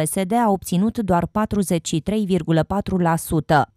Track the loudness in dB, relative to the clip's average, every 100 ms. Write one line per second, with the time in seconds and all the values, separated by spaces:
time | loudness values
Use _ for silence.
0 | -4 -2 -2 0 2 0 -2 0 0 -2
1 | 0 0 0 -4 -2 -2 0 -2 -2 -4
2 | -2 -2 0 -2 2 0 2 -4 -2 0
3 | 0 0 0 -4 2 2 2